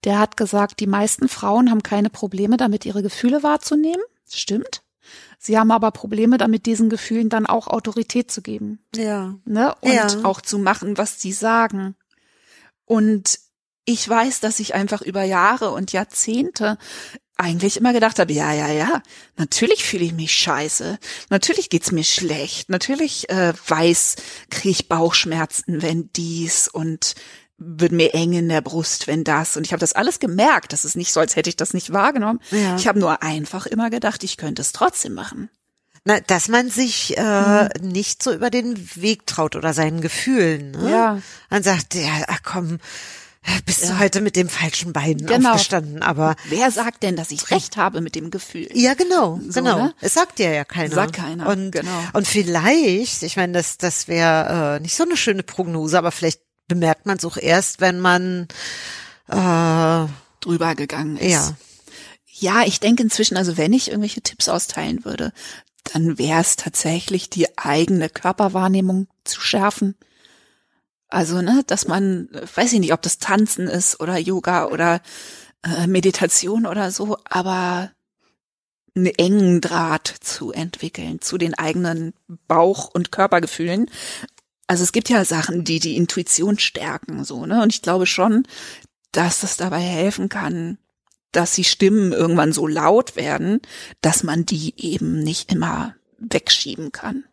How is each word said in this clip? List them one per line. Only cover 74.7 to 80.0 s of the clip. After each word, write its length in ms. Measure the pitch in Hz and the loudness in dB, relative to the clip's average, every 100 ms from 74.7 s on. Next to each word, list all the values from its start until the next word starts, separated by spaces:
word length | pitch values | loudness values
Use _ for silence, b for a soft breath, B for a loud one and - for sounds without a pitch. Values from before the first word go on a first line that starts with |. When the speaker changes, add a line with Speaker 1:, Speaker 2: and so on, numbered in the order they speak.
| 151 170 170 B B B B B _ | 0 2 0 B B B B B _
Speaker 1:
äh, 240 | 175 165 175 | -6 -2 2
Meditation 800 | 190 190 180 175 - 175 220 220 | 4 2 2 0 0 0 -2 0
oder 240 | 190 190 | -2 -2
so, 280 | 185 214 214 | -4 -4 -6
aber 640 | - 180 180 185 180 180 190 _ _ _ _ _ _ _ _ _ _ - | -4 -4 -2 -2 -2 -4 -6 _ _ _ _ _ _ _ _ _ _ 0
einen 100 | 180 | 0
engen 540 | - 175 208 190 175 | 2 4 6 6 4
Draht 480 | - 170 165 156 | 2 -2 0 -2